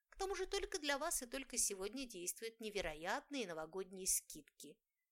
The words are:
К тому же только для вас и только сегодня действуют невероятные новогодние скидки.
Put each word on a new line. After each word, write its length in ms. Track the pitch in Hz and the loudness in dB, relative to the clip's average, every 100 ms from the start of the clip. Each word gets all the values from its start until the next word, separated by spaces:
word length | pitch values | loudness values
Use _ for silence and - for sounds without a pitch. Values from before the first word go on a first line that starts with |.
| _ | _
К 60 | - | -2
тому 200 | 381 359 | 0 2
же 100 | 381 | 2
только 320 | 403 381 359 | 0 0 0
для 180 | 294 277 | 2 4
вас 260 | 320 - | 4 0
и 40 | 240 | 0
только 320 | 269 269 233 | -4 0 2
сегодня 480 | - 196 202 262 254 | 2 2 -2 -2 -4
действуют 540 | 180 180 - 226 226 | -4 -4 -4 -6 -4
невероятные 880 | 220 196 175 156 175 262 - 277 190 | -2 0 0 -2 0 0 0 -2 -2
новогодние 580 | 160 160 185 185 190 185 | -2 -4 -4 -6 -2 2
скидки. 720 | - - 156 - - 143 - _ _ _ | 2 2 -10 -14 -16 -16 -16 _ _ _